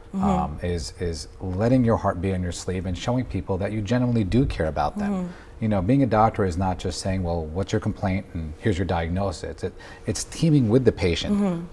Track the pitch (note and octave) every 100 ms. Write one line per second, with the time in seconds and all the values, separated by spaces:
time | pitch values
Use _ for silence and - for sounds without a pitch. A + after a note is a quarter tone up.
0 | - G3 G3 F#3 D2 D2+ F2 F2 D2 -
1 | F2 D#2 - - F#2 F#2 A2+ C3 A#2 G#2+
2 | G2+ F2 F#2+ F#2 F2+ E2+ - F#2 F2+ F2
3 | - B2 A#2+ F#2+ - F#2+ G2 A2 G2+ B2
4 | B2 A#2 G2 A2 C#3 - D#2+ D#2 D2 G#3
5 | G3+ F#3+ F3+ F3 - - A2 G#2 F2+ C#3
6 | C3+ G#2+ A2+ - G2 E2+ F#2+ F2+ F#2 E2
7 | G2+ F#2+ F2 E2+ D#2 E2+ G2 G#2+ G#2 F#2+
8 | G2 F#2 - E2+ D#2 D2 A#2 F2+ F#2 F2+
9 | E2 F2+ G2 E2+ D#2+ D#2+ F#2 - - -
10 | - G#2+ - - E3 D3+ A2+ B2 A#2 -
11 | F#2 D#2+ - G3+ G3 E3+ F3